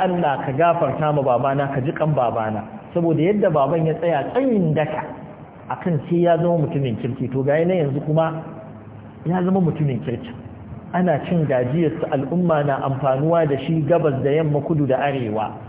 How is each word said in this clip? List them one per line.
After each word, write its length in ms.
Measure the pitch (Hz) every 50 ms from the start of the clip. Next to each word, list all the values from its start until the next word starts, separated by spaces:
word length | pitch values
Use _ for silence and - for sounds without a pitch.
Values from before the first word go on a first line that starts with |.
Allah, 400 | 190 185 180 175 165 147 135 127 -
ka 80 | 139
gafarta 600 | 131 139 165 170 165 151 151 135 - - 156 151 147
ma 80 | 147
babana, 500 | 131 135 123 117 131 139 135 139 143 139 139
ka 60 | 139
ji 120 | 123 147
kan 200 | - - 156 156 147
babana. 500 | 139 123 113 110 113 110 110 107 107 101 - - - - - -
Saboda 260 | 175 170 165 156 139
yadda 280 | 156 185 214 202 208 190
baban 360 | 156 151 135 135 170 165 160
ya 80 | 156 151
tsaya 300 | 156 170 170 160 139 - -
tsayin 420 | - 247 277 262 233 208 175 160 147
daka 300 | 156 151 151 - - - - - - - - - - - - - - - -
akan 300 | 127 - - 185 165 135 - -
sai 60 | 170 170 175
ya 100 | 170 170
zama 220 | 160 165 175 170 165 151
mutumin 300 | - - 143 139 127 110 101
kirki, 320 | - 120 117 - 135 120
to, 100 | 127 135 131
ga 80 | 143 143 156
yana 120 | 165 180 190
yanzu 260 | 180 151 143 131 147 147
kuma 380 | 151 151 160 165 160 160 160 - - - - - - - - - - - - - - - - -
ya 160 | 151 175 185
zama 180 | 180 185 190 196
mutumin 400 | 175 156 156 - 156 139 127 110 -
kirki. 240 | 131 120 117 - - - - - - - - - - - - - -
Ana 280 | - 175 185 175 156 135 -
cin 220 | - 180 170 156
gajiyarsa, 640 | 127 135 123 123 117 135 170 165 147 - - - -
al'umma 520 | 151 135 139 131 170 180 180 170 160 147 147
na 120 | 143 135 131 -
amfanuwa 640 | 135 135 127 147 135 131 135 147 160 170 170 160 147
da 80 | 143 131
shi 220 | - - 165 160 151
gabas 340 | 135 175 170 160 151 135 127
da 80 | 135 139
yamma, 300 | 139 160 160 151 147 147
kudu 240 | 135 - 170 147 143
da 120 | 131 - -
arewa. 540 | 135 143 139 135 123 107 104 110 107 104 - - -